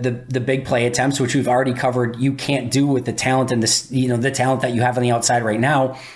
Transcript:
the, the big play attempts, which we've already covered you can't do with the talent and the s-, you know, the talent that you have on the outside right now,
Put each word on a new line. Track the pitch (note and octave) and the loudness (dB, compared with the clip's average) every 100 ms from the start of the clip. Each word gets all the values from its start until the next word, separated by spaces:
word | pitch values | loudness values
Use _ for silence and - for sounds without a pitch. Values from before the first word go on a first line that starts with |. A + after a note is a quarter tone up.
the, | B2 | -4
the | A#2+ - C3 | -4 -4 -4
big | A#2+ C3 C#3 | -2 -2 0
play | B2+ A#2+ | 0 0
attempts, | B2 C3 C#3 | 0 0 0
which | B2 C#3+ | 0 0
we've | A#2+ | 2
already | B2 C3 | 2 0
covered | B2 C3 B2 A#2 A#2 | 0 -2 0 -2 0
you | C3+ | -2
can't | C3+ - C#3 A#2+ | -2 -2 -2 0
do | C#3 C#3+ | 0 2
with | C3+ A#2+ | 0 -2
the | |
talent | - C3 C3 B2 | -4 0 2 2
and | A#2+ | 0
the | A2 | 0
s-, | - - | 0 -2
you | C3 B2+ | -2 0
know, | A#2+ | 0
the | B2+ | 0
talent | C3 C3+ C3 | 0 0 0
that | B2+ | 0
you | A#2+ | 0
have | B2 B2 | 2 2
on | |
the | B2 | 2
outside | A#2 - A#2+ | 2 2 0
right | A2+ G#2+ | 2 0
now, | B2+ D3 C3 B2+ - | 2 2 0 -2 -16